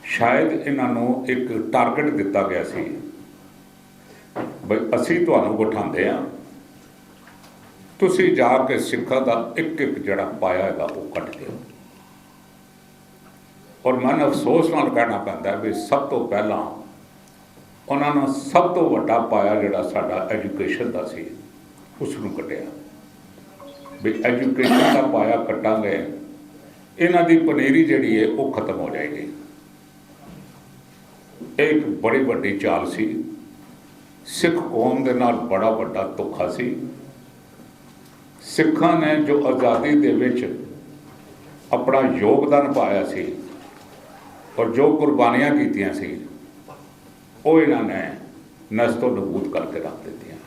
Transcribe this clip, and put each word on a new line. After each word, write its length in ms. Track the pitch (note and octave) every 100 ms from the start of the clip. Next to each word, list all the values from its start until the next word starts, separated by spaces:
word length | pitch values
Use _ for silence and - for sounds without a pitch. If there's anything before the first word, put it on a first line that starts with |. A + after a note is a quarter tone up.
ਸ਼ਾਇਦ 640 | - - A#2 C#3 D#3 - C#3+
ਇਹਨਾਂ 220 | C3+ B2+
ਨੂੰ 360 | A#2 A#2+ A#2+ -
ਇੱਕ 400 | B2 A#2+ A2 -
ਟਾਰਗੇਟ 400 | B2+ A#2+ D3 D3
ਦਿੱਤਾ 340 | C#3+ - - -
ਗਿਆ 160 | F2
ਸੀ, 340 | - - - - - - - - - - - - - - - - - - - - G2
ਬਈ 360 | A2 A#2 B2
ਅਸੀਂ 240 | A#2+ E3+ E3
ਤੁਹਾਨੂੰ 320 | C#3 G#2+ A2
ਬਿਠਾਉਂਦੇ 520 | A2 G#2+ G2+ F2+ G2
ਹਾਂ, 160 | - - - - - - - - - - - - - - - - - - -
ਤੁਸੀਂ 360 | F#3 - A#2+ C3
ਜਾ 220 | A#2+ C3+
ਕੇ 220 | B2+ B2
ਸਿੱਖਾਂ 420 | - B2+ - C3
ਦਾ 320 | A#2 A2+ - -
ਇੱਕ 240 | D#3 -
ਇੱਕ 180 | C#3+ -
ਜਿਹੜਾ 260 | G2 G2 G2
ਪਾਇਆ 380 | - F#2+ F#2
ਹੈਗਾ 200 | F#2+ -
ਉਹ 320 | - G2 - E2+
ਕੱਟ 220 | - -
ਦਿਓ। 220 | - - - - - - - - - - - - - - - - - - - - - - - - B2+
ਔਰ 80 |
ਮਨ 340 | B2 B2+ D3+ C#3+
ਅਫਸੋਸ 420 | - B2 D#3+ D#3+
ਨਾਲ 200 | D#3+ B2
ਕਹਿਣਾ 280 | A#2+ A2+ G2+
ਪੈਂਦਾ 380 | G2 F2+ G2 G#2
ਵੀ 180 | A2
ਸਭ 340 | G2 - C#3+ -
ਤੋਂ 200 | A#2+ -
ਪਹਿਲਾਂ 600 | G2+ G#2+ G2 - - - - - - - - - - - - -
ਉਹਨਾਂ 260 | C#3 D3 D3
ਨੂੰ 180 | C3+
ਸਭ 400 | C#3 - - F3
ਤੋਂ 160 | F3+ D#3+
ਵੱਡਾ 300 | D3+ - A#2
ਪਾਇਆ 420 | A#2 G#2+ G2+ G#2+
ਜਿਹੜਾ 280 | G2+ F#2+ F#2
ਸਾਡਾ 380 | - F2+ F#2 -
ਐਜੂਕੇਸ਼ਨ 600 | G#2+ G2+ F#2+ F#2 - -
ਦਾ 160 | F2+ E2+
ਸੀ, 180 | E2 E2 - - - - - - -
ਉਸ 160 | - -
ਨੂੰ 120 | G#2
ਕੱਟਿਆ। 360 | F2 - - - - - - - - - - - - - - - -
ਵੀ 180 | A2+ A2 B2
ਐਜੂਕੇਸ਼ਨ 540 | B2 C3 B2+ B2 B2+ -
ਦਾ 80 | C#3
ਪਾਇਆ 420 | C3+ A2+ G#2+ A#2
ਕੱਟਾਂਗੇ, 640 | - - A2 A2 G2+ E2 G2 - - - - - - - - -
ਇਹਨਾਂ 240 | F3 F3
ਦੀ 140 | E3+ E3
ਪਨੀਰੀ 460 | D#3+ C3+ C3 E3
ਜਿਹੜੀ 400 | D#3 C3+ A2+ A2
ਹੈ 40 | A2
ਉਹ 240 | - -
ਖਤਮ 280 | A2 G2 F#2
ਹੋ 100 | E2
ਜਾਏਗੀ। 440 | D2+ D2+ C#2+ D2 - - - - - - - - - - - - - - - - - - - - - - -
ਇਹ 100 | D#3
ਇੱਕ 180 | D3+ -
ਬੜੀ 360 | - A2+ C3+
ਵੱਡੀ 340 | B2 G#2+ G2+ G2
ਚਾਲ 340 | G2+ E2+ -
ਸੀ, 320 | - G#2+ - - - - - - - - - - - -
ਸਿੱਖ 300 | - E3+ -
ਕੌਮ 480 | - A#2 A#2+ C3+
ਦੇ 100 | C3
ਨਾਲ 220 | B2 A#2+ A#2
ਬੜਾ 340 | - F#2+ A2+
ਵੱਡਾ 440 | A2 - F#2+ F#2+ -
ਧੋਖਾ 320 | F2 - F2+
ਸੀ। 380 | - B2 - - - - - - - - - - - - - - - - -
ਸਿੱਖਾਂ 580 | - - D#3+ D#3+ E3 E3
ਨੇ 240 | D3+ D3+
ਜੋ 240 | D3 C#3+ C3+
ਆਜ਼ਾਦੀ 520 | B2 A#2+ A#2 D3 D3
ਦੇ 120 | D3
ਵਿੱਚ 540 | - B2+ B2 - - - - - - - - - - - - -
ਆਪਣਾ 260 | B2+ C3 C3+
ਯੋਗਦਾਨ 760 | B2 - A#2+ C#3+ C#3+ C#3+ C#3
ਪਾਇਆ 320 | - - G2+ -
ਸੀ 300 | F#2+ - - - - - - - - - - - - - -
ਔਰ 120 | A2+
ਜੋ 240 | A#2+ C#3+ D3+
ਕੁਰਬਾਨੀਆਂ 600 | D3 B2 A#2 B2+ D3 D3
ਕੀਤੀਆਂ 380 | - G2 G2
ਸੀ, 280 | - G2 - - - - - - - - - - - - - D3
ਉਹ 160 | D#3+
ਇਹਨਾਂ 220 | C#3+ A#2
ਨੇ 300 | G#2 F#2+ E2+ - - - - - -
ਨਸਤੋ 380 | G#2+ A#2+ A#2 B2+
ਨਬੂਦ 400 | G2+ - G2 -
ਕਰਕੇ 280 | - - E2
ਰੱਖ 240 | E2 -
ਦਿੱਤੀਆਂ। 340 | - - - -